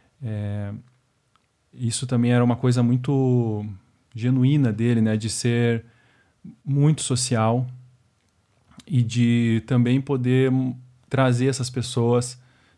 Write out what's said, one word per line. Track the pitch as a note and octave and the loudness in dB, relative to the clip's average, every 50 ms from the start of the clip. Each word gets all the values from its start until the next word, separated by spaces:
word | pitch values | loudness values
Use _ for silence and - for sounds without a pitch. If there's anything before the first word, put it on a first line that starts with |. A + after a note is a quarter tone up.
| _ _ _ - | _ _ _ -12
é, | C3+ A2 G#2+ G#2 G#2 G2+ G#2 G#2 G2+ G2+ G#2+ - - _ _ _ _ _ _ _ _ _ _ _ _ _ _ _ _ _ - | -10 -8 -6 -6 -6 -6 -6 -6 -8 -8 -10 -14 -16 _ _ _ _ _ _ _ _ _ _ _ _ _ _ _ _ _ -10
isso | B2 B2 A2+ - - C3+ | -6 -6 -4 -4 -4 -4
também | B2+ B2+ A#2 A#2+ A#2+ | -2 0 0 2 2
era | B2 B2 B2 | 4 4 4
uma | A#2+ A#2 | 2 0
coisa | - C3 B2+ A#2+ B2+ A#2+ | 0 2 2 2 2 2
muito | A#2+ B2+ B2 B2 D3 C#3 C3+ C3 B2+ B2 B2 A#2 A2 G#2+ G#2 G#2 G#2+ G2 F#2+ _ _ _ _ _ _ - | 2 2 0 0 0 0 0 2 2 2 2 0 -2 -4 -6 -8 -10 -12 -16 _ _ _ _ _ _ -10
genuína | G#2+ A#2 B2+ C3+ B2+ B2+ C3+ D3+ D3 C3+ A2+ G2+ | -4 -2 0 2 2 2 4 4 4 2 0 0
dele, | G#2+ A#2 A#2+ A#2+ A2+ | 0 0 2 2 2
né, | A2 A2 A2 | 2 2 0
de | G#2+ A2 G#2+ | -2 -2 -4
ser | - - - A#2+ A#2+ A#2+ A#2+ A#2 A#2 A2+ - - _ _ _ _ _ _ _ _ _ _ - - - _ - | -6 -4 -2 0 0 2 2 0 0 -2 -4 -12 _ _ _ _ _ _ _ _ _ _ -20 -20 -20 _ -6
muito | C#3 C#3 C#3+ C#3+ D#3 D3 - | -2 0 2 4 4 2 2
social | - - B2+ B2 - - B2 A2 A2 A2+ A#2+ B2+ B2+ - - - - - _ _ _ _ _ _ _ _ _ _ _ _ _ _ _ _ - - - | -2 -2 -2 -2 -2 0 0 0 2 2 0 0 -2 -6 -10 -16 -20 -20 _ _ _ _ _ _ _ _ _ _ _ _ _ _ _ _ -20 -18 -8
e | - E3 B2 A#2 | -2 0 0 0
de | G#2 G#2 B2 A#2+ A#2 A#2+ A#2 A#2 A#2 A2+ A2 - | 0 0 0 2 2 2 2 2 2 0 0 0
também | - C3 A#2+ A#2+ B2 B2+ C3+ | 0 0 2 2 2 2 0
poder | C3+ C#3+ C#3 C3 B2 B2 B2+ C3 C3 C3 C3 C3 C3 B2+ B2 - - - _ _ _ - | 0 -2 -4 -2 0 2 2 2 2 2 2 0 -2 -4 -6 -10 -14 -20 _ _ _ -4
trazer | - C3+ C3 B2+ A#2+ A#2+ B2+ | 0 2 2 2 2 2 0
essas | C3+ A#2+ - A#2+ - | 0 0 -2 -6 -6
pessoas | - B2+ A#2+ - - B2+ A#2 A#2+ A#2+ B2 B2 - - - _ _ _ _ _ _ _ | -6 -6 -6 -4 -2 0 0 2 2 0 0 -4 -10 -16 _ _ _ _ _ _ _